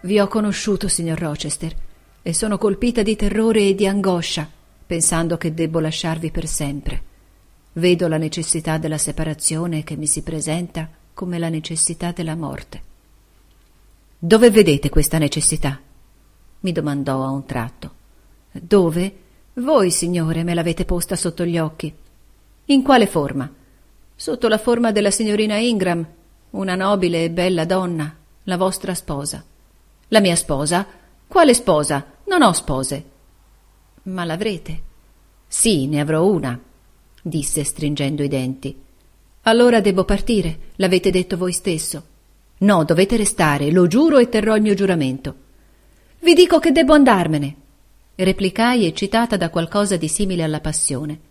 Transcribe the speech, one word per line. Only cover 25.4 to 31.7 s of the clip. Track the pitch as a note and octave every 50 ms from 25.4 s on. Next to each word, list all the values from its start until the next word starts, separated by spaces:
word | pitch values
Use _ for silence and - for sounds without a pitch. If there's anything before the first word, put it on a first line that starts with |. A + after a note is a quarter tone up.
| G#3+ G#3+ G#3
Ingram, | G#3 A3+ B3 A#3 G3+ F#3 F3+ F3 E3+ D#3+ D#3 - _ _ _ _ _ _ _
una | - F#3+ F#3+ F#3+ F3+
nobile | F#3 F#3+ G3 G#3 G3 F3+ F3 F3 E3 E3
e | E3
bella | E3 F3+ F3+ F#3 F#3 E3 D#3+
donna, | F3 F#3 F#3+ F#3 F3 E3+ D#3+ D3+ D3+ D#3 - _ _ _ _ _
la | G3 F#3
vostra | F3 F#3 F#3 F#3+ - - G3 F3+
sposa." | E3+ - - D3+ C#3 C#3+ D3 - - - _ _ _ _ _ _ _ _ _ _ _ _ _
"La | A3 G#3+
mia | G3+ F#3 E3+
sposa? | E3 - - D3+ C3+ D3 D3+ F3 F3 G3 - - - _ _ _ _ _
Quale | _ - F#4+ E4 C#4+ A#3+
sposa? | A#3+ - -